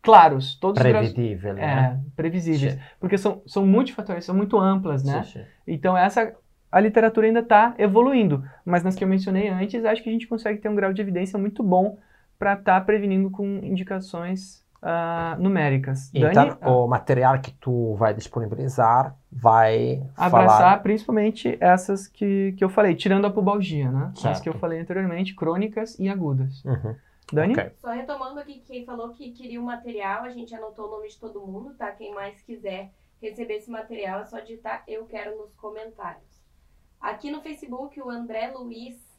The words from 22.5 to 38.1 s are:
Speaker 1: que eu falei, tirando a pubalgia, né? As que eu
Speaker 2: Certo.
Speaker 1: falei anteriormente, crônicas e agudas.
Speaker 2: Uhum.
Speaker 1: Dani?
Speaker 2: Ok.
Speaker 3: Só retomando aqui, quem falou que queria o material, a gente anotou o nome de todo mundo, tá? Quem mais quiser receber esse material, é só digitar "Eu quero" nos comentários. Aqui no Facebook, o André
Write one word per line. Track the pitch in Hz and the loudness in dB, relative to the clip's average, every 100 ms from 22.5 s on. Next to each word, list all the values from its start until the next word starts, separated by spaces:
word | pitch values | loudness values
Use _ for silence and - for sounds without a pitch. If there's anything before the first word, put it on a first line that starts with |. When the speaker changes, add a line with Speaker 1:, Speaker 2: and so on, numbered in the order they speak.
| 190 | 0
Speaker 1:
que | |
eu | 190 | 0
falei, | 190 208 175 | 4 2 2
tirando | 208 196 202 | 2 2 2
a | |
pubalgia, | 202 190 208 175 151 131 | 0 0 0 -2 -2 -2
né? | 135 165 - | -2 -6 -6
As | - 95 | -4 -4
que | 165 | -6
eu | |
Speaker 2:
Certo. | 151 | -6
Speaker 1:
falei | 170 165 | -6 -6
anteriormente, | 170 185 190 170 190 196 | -6 -4 -4 -4 -6 -4
crônicas | 160 175 214 214 220 - | -4 -2 -4 -6 -10 -6
e | 190 | -6
agudas. | 196 160 135 135 - - | -4 -4 -2 -4 -8 -6
Speaker 2:
Uhum. | 127 110 117 _ _ - | -6 -6 -12 _ _ -6
Speaker 1:
Dani? | 147 170 | -2 0
Speaker 2:
Ok. | 254 - _ | 0 -4 _
Speaker 3:
Só | 247 | -12
retomando | 240 254 285 262 285 | -10 -10 -10 -10 -14
aqui, | 285 269 _ | -16 -20 _
quem | 247 | -18
falou | 240 233 233 | -16 -14 -14
que | 233 262 | -16 -20
queria | - 247 240 | -20 -16 -12
o | |
material, | 240 240 240 214 196 208 | -12 -12 -12 -10 -8 -8
a | 247 | -10
gente | 247 233 226 | -14 -16 -16
anotou | 220 214 208 | -16 -14 -14
o | |
nome | 214 214 | -14 -16
de | _ | _
todo | 226 202 196 | -18 -16 -16
mundo, | 196 254 - | -16 -16 -14
tá? | 214 | -14
Quem | 196 220 202 | -12 -16 -14
mais | 202 208 | -14 -16
quiser | _ 233 196 185 196 _ _ _ | _ -14 -12 -12 -14 _ _ _
receber | 220 208 233 214 | -16 -12 -10 -10
esse | 214 | -10
material, | 226 220 220 196 196 | -16 -14 -12 -10 -10
é | 208 | -12
só | 220 | -18
digitar | 220 226 220 220 - | -18 -16 -12 -12 -12
"Eu | 220 226 | -14 -14
quero" | 220 208 220 | -14 -14 -14
nos | 208 | -18
comentários. | _ 214 214 226 220 180 170 _ _ _ _ _ _ _ _ | _ -18 -16 -18 -16 -16 -16 _ _ _ _ _ _ _ _
Aqui | - 220 294 | -10 -10 -12
no | 294 | -12
Facebook, | 311 294 277 247 285 - | -12 -16 -14 -14 -14 -14
o | |
André | 254 | -14